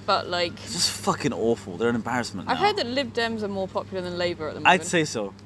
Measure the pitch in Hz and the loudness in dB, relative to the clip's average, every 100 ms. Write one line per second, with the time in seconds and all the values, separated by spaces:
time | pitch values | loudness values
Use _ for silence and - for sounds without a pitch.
0 | - 196 - 175 175 - - 175 - - | 0 2 2 0 -2 -4 -8 -2 0 0
1 | - 160 143 90 113 117 101 87 117 120 | 0 2 2 2 2 2 -2 0 2 2
2 | 117 123 110 95 - 247 403 415 240 262 | 0 -2 -2 -4 -2 2 2 2 -2 -2
3 | 247 - 233 226 208 196 190 208 - 190 | -2 0 -2 -2 -4 -4 -4 -4 -4 -6
4 | 180 175 180 160 156 92 151 180 165 175 | -6 -2 -2 -2 -6 0 4 4 4 0
5 | 151 117 98 98 | 2 0 -4 -6